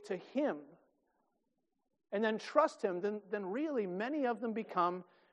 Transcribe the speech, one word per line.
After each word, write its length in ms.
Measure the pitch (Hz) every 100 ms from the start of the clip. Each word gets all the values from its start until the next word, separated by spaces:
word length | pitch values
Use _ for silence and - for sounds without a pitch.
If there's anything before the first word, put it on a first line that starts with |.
| -
to 120 | 185 - 254
Him, 220 | 285 151 147 170 _ _ _ _ _ _ _ _ _ _ _ _ _
and 120 | 202
then 140 | 220 220
trust 460 | - - 202 -
Him, 180 | 208 180
then, 200 | 202 214 202
then 120 | 208
really 440 | 190 220 311 269 196
many 400 | 180 233 302 254
of 120 | 233
them 140 | 233
become 500 | 220 208 - 175 180 - _ _